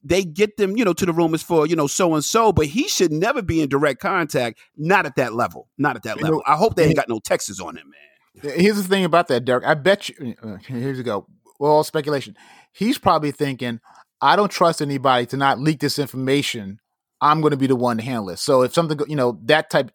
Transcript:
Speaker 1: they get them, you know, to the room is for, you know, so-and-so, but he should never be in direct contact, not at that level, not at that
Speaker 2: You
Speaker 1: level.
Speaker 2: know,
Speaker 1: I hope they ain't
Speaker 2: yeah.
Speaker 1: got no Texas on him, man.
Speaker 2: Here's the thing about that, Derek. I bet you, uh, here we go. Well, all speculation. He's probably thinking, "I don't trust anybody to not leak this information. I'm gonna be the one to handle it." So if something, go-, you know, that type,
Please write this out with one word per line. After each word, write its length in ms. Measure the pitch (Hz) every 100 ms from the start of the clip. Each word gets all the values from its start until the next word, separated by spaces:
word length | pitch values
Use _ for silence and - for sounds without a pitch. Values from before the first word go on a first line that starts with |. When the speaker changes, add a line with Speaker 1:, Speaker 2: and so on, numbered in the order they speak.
Speaker 1:
they 200 | 139 180
get 340 | 180 151 208 -
them, 200 | 196 214
you 80 | 214
know, 80 |
to 120 | 170 180
the 60 |
room 220 | 165 165
is 80 | 160
for, 240 | - 165 151
you 100 | 165
know, 120 | 143
so-and-so, 640 | - 180 156 147 226 220
but 140 | 170 151
he 200 | 180 381
should 240 | - 370
never 300 | 151 202 262
be 200 | 175 160
in 60 | 147
direct 320 | 139 147 127
contact, 600 | 196 190 160 147 117 113 _ -
not 280 | 156 196 165
at 100 | 131
that 180 | 123
level, 340 | 113 107 73 - -
not 180 | 143 117
at 60 |
that 140 | 110 104
Speaker 2:
You 60 |
Speaker 1:
level. 140 | 156 156
Speaker 2:
know, 40 | -
Speaker 1:
I 100 | 151
hope 200 | 220 180
they 80 |
ain't 80 | 160
Speaker 2:
yeah. 100 | 160
Speaker 1:
got 80 | 127
no 100 | 110
Texas 400 | - - - 92
on 160 | 85 82
him, 140 | - 71 73 _ _ _
man. 100 | 143 143
Speaker 2:
Here's 180 | 196 208
the 60 |
thing 200 | 180 196 180
about 220 | 165 175
that, 140 | 123
Derek. 220 | 123 123 131
I 80 |
bet 340 | 156 143 202 -
you, 280 | - 131 -
uh, 160 | 110 92 -
here 260 | 123 135
we 100 | 131
go. 220 | 120 101 - _ _ _
Well, 120 | 143
all 120 | 151
speculation. 540 | 151 156 147 143 117 - - - _
He's 260 | - 214 277
probably 320 | - 165 151
thinking, 480 | 135 143 127 123 117 _ - _ _
"I 140 | 139 175
don't 160 | 208
trust 300 | - 175 165
anybody 440 | 147 139 135 127 120
to 100 | 135
not 220 | 139 117
leak 200 | 151 156
this 180 | 143 -
information. 800 | 139 127 131 143 139 117 98 101 _ _ _ _
I'm 220 | 143 156
gonna 160 | 151 143
be 80 | 135
the 80 | 131
one 220 | 123 113
to 60 |
handle 260 | 117 120 98
it." 80 | 85
So 240 | - 135
if 120 | 127 -
something, 200 | 165 151
go-, 100 | 147
you 60 | 151
know, 240 | 123 113 113
that 260 | 151 -
type, 180 | 156 127